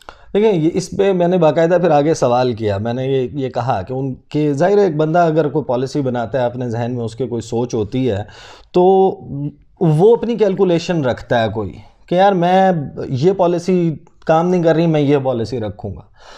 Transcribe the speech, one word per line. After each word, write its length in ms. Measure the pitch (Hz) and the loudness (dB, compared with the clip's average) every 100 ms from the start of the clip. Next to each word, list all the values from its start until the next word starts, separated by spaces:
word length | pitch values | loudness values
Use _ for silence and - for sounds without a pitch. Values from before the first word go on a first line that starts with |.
| - - - | -20 -20 -4
دیکھیں، 180 | 196 220 | 0 2
یہ، 180 | 185 156 | 2 0
اس 160 | 185 175 | -2 -4
پہ 220 | - 196 | 0 0
میں 160 | 185 175 | 2 2
نے 100 | 180 | 4
باقاعدہ 380 | 156 151 165 180 | 2 4 2 2
پھر 100 | 175 | 2
آگے 240 | 147 147 | 2 2
سوال 380 | 160 135 123 127 | 0 2 2 0
کیا، 260 | 107 107 98 | -2 -2 -2
میں 140 | 113 | -4
نے 120 | 123 131 | -4 -2
یہ، 220 | 135 123 | -2 -2
یہ 160 | 143 131 | -6 -6
کہا 340 | 127 120 110 | -4 -2 -4
کہ 100 | 90 | -4
ان 220 | 127 135 | -6 -6
کے، 380 | 127 - 151 151 | -8 -6 -2 0
ظاہر 260 | 139 175 202 | 0 2 4
ہے 40 | |
ایک 140 | 196 151 | 2 0
بندہ 220 | 156 170 | 0 2
اگر 300 | 170 156 147 | 2 2 0
کوئی 160 | 147 | -2
پالیسی 360 | 131 127 131 151 | -2 -4 -2 -4
بناتا 400 | 131 120 117 131 | -2 -4 -4 -2
ہے 40 | |
اپنے 240 | 123 123 123 | -2 -4 -6
ذہن 240 | 113 120 | -4 -4
میں 100 | 123 | -6
اس 120 | 113 113 | -6 -6
کے 100 | 123 | -6
کوئی 160 | 117 | -6
سوچ 320 | - 117 123 | -6 -4 -4
ہوتی 360 | 120 101 127 131 | -4 -4 -2 -2
ہے 140 | 98 107 - - - - | -4 -8 -16 -20 -20 -4
تو 100 | 180 180 190 190 - - 143 147 - _ - | 2 4 4 2 -2 -10 -8 -8 -10 _ -2
وہ 360 | 175 151 208 226 | 0 4 4 4
اپنی 200 | 220 233 | 2 0
کیلکولیشن 680 | 208 190 190 170 170 170 | 0 2 2 0 0 -2
رکھتا 380 | 131 113 - 123 | -2 -2 -2 0
ہے 60 | 110 | 0
کوئی 240 | 110 95 60 - _ - | -4 -8 -10 -20 _ -4
کہ 60 | |
یار 180 | 175 202 | 2 2
میں 400 | 190 170 185 190 175 135 - 127 | 2 2 4 2 0 -4 -8 -6
یہ 240 | 131 170 | 0 2
پالیسی 600 | 190 175 175 170 185 165 147 - _ - | 2 2 0 0 0 0 -4 -12 _ 0
کام 220 | 160 175 | 0 2
نہیں 140 | 180 | 2
کر 120 | 165 | 2
رہی، 120 | 156 170 | 2 2
میں 140 | 156 | 2
یہ 180 | 139 147 | 2 2
پالیسی 380 | 131 120 110 127 | 0 -4 -4 -6
رکھوں 300 | 107 - 104 | -8 -10 -12
گا۔ 120 | - - _ - | -12 -18 _ -20